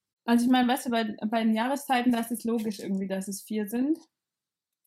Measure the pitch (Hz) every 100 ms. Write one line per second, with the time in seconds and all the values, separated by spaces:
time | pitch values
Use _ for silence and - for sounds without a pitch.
0 | _ _ - 233 240 254 247 277 262 226
1 | 214 - 214 226 220 220 247 277 - 247
2 | 247 233 233 233 233 233 220 208 - 196
3 | 190 190 190 196 - 214 202 233 277 330
4 | - _ _ _ _ _ _ _